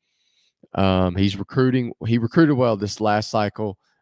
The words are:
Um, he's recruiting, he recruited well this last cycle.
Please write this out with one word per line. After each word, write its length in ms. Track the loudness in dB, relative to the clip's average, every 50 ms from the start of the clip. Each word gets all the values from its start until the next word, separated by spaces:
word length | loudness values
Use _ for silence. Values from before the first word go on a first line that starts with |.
| _ _ _ _ _ _ _ _ _ _ _ _ _ _ -2
Um, 420 | 0 2 2 4 2 2 0 0
he's 200 | 0 0 0 0 -4
recruiting, 540 | -10 -6 -2 0 0 0 0 0 -2 -4 -8 -8 -4
he 120 | -2 -2 0
recruited 380 | 0 0 2 4 4 4 4
well 200 | 2 2 0 0
this 240 | -2 -4 -6 -6 -2
last 300 | -2 0 0 0 -2 -2
cycle. 480 | -2 -2 -2 -2 -4 -6 -8 -8 -8 -12 _ _ _ _